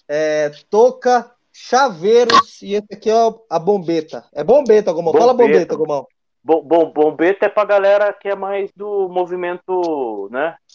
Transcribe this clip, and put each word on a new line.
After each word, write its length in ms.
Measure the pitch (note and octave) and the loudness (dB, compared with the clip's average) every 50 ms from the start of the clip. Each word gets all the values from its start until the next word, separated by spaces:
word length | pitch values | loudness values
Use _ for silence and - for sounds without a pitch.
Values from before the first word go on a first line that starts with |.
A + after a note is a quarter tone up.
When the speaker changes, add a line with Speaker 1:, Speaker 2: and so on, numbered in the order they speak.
| _ - | _ -8
Speaker 1:
É, 420 | D3 D3+ D#3 D#3 D3+ D3+ D3+ D3 D3 - _ _ | -4 -4 -2 -2 0 -2 -2 -4 -6 -10 _ _
touca, 600 | - G#3 A#3 B3+ B3 B3+ - B3 B3 A#3+ A3+ - _ _ _ _ _ | 2 4 4 4 2 0 0 0 2 2 0 -4 _ _ _ _ _
chaveiros. 1080 | - - - - B3 C#4+ C4+ F#3+ D#3 D#3+ G3+ A3+ A#3+ B3 A#3 A#3 - - - - - G3 | -20 -6 -2 0 0 2 0 -2 -2 0 2 4 4 4 4 4 2 2 0 -6 -18 -10
E 120 | G3 G3+ | -6 -6
esse 120 | G#3 G#3 _ G3+ | -6 -6 _ -14
aqui 180 | G3+ - A3+ | -8 -4 0
é 40 | G#3+ A3+ A3+ A3+ A3 A3+ _ _ | 2 2 2 0 -2 -4 _ _
a 100 | D#3 E3+ | -6 -4
bombeta. 680 | D#3+ F3+ G#3 G3 E3+ D3+ E3+ D#3+ D#3 D#3 - A#2+ - _ _ | 0 0 -2 0 -2 -2 -4 -4 -4 -6 -12 -16 -18 _ _
É 80 | C#3+ D3 | -6 0
bombeta, 480 | D3+ A#3 D4 C#4+ A3+ G#3+ G#3+ G#3 G3+ E3+ | 2 2 2 4 4 2 2 2 0 -4
Gomão. 200 | D#3 E3+ E3 D#3 | -2 -2 0 2
Fala 200 | - - B3 B3+ | 4 4 4 4
Speaker 2:
Bombeta. 200 | A#3 A#3+ A3 D3+ | 4 4 4 4
Speaker 1:
bombeta, 240 | D#3 E3+ - E3+ | 2 0 0 -4
Gomão. 300 | D3 D#3 D3+ D3 C#3 C3 - _ _ _ _ _ _ _ | -4 -4 -4 -4 -6 -8 -12 _ _ _ _ _ _ _
Speaker 2:
Bom, 200 | B2+ D#3+ D#3+ D3 | -2 -2 -2 0
bom, 280 | C3+ D#3+ E3+ D#3+ D#3 | 0 2 2 2 0
bombeta 560 | - D3 D3+ D#3 D3 C#3 E3 F3 G3 - G#3 | 0 0 0 0 0 0 0 0 0 0 -2
é 20 | G3+ | -2
pra 160 | - G#3+ G#3 | 0 -2 0
galera 480 | G3 G#3 G3+ G3 G3 G3+ G3+ G#3 G#3 G3+ | 0 0 2 2 2 2 2 0 -2 -4
que 140 | - - G3+ | -6 -8 -8
é 60 | G3 | -6
mais 360 | G3 G3 G3 G3+ G3+ G3+ G3 - | -6 -6 -8 -6 -6 -8 -8 -12
do 340 | F3+ G3+ G#3 G#3 G3+ G3 F3+ | -14 -12 -8 -4 -4 -4 -4
movimento, 1160 | F3+ F3+ F3+ E3+ F3+ F3+ F3+ F3 F3 F3+ - - F#3 F#3 F3 E3+ D#3 C#3+ C3 A#2 G#2+ G2+ G2 G2 | -4 -4 -4 -4 -6 -8 -6 -8 -8 -10 -8 -6 -4 -4 -2 -2 -4 -4 -6 -6 -8 -8 -10 -10
né? 260 | A2+ B2+ D3 E3 D#3+ - _ _ _ | -8 -6 -6 -6 -8 -12 _ _ _